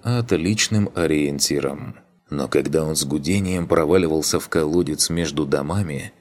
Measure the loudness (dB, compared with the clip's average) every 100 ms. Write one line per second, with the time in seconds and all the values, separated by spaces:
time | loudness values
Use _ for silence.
0 | -4 -2 0 0 2 0 0 2 0 0
1 | 2 2 0 0 0 0 -2 -6 -12 -14
2 | _ _ -8 -6 0 0 2 0 0 -2
3 | -2 -2 0 0 0 -2 2 2 4 4
4 | 4 0 0 -2 0 0 2 2 2 0
5 | 0 0 -2 -2 -2 -2 0 -2 -2 -4
6 | -8 -16